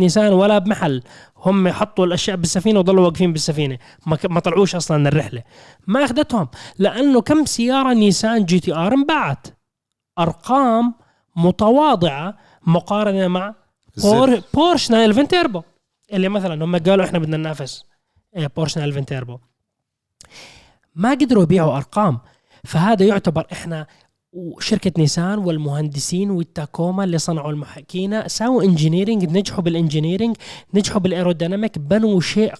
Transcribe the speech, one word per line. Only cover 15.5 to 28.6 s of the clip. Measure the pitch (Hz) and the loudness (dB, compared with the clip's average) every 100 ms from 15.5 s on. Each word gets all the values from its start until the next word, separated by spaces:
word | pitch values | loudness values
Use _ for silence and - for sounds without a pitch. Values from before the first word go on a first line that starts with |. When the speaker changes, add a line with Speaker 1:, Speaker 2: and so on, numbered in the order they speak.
| 185 - _ _ _ - | -4 -12 _ _ _ -8
Speaker 1:
اللي | 202 190 | -2 -2
مثلًا | 208 185 151 | -2 -4 -4
هم | 165 180 | -2 0
قالوا: | 165 196 | 2 2
"إحنا | 180 180 | 2 -2
بدنا | 156 156 | -2 -4
ننافس، | 160 151 135 - _ _ _ _ _ 190 | -6 -8 -12 -14 _ _ _ _ _ -8
إيه، | 147 - | -6 -4
بورش | 160 165 | -4 -4
ناين | 147 | -4
إليفن | 143 135 | -4 -6
تيربو". | 135 123 123 _ _ _ _ _ _ _ _ - - - - _ _ _ | -8 -10 -16 _ _ _ _ _ _ _ _ -20 -20 -20 -20 _ _ _
ما | 160 226 | -4 -2
قدروا | 277 269 226 | 0 2 4
يبيعوا | 165 185 156 135 | 4 4 2 -2
أرقام. | - 208 202 120 - _ _ _ | -4 0 0 -2 -8 _ _ _
فهذا | - 165 190 214 196 | -6 0 2 4 4
يعتبر | 196 175 156 - | 2 0 -2 -4
إحنا | 175 165 160 151 _ _ _ _ | -10 -10 -10 -12 _ _ _ _
وشركة | 175 170 - - 208 196 170 | -14 -14 -8 -4 -2 0 2
نيسان | 151 175 180 208 | 2 0 -2 -2
والمهندسين | 175 160 147 147 151 143 - 180 202 | -2 -2 -4 -4 -4 -6 -6 -4 -2
والتاكوما | 180 170 - 147 - 170 185 | -4 -6 -8 -10 -4 -4 -2
اللي | 190 165 | -2 -2
صنعوا | - 160 147 | -2 -4 -4
المحاكينا | 151 143 143 139 185 196 214 175 | -8 -10 -16 -12 -8 -4 -4 -6
ساووا | - 233 254 | -4 0 2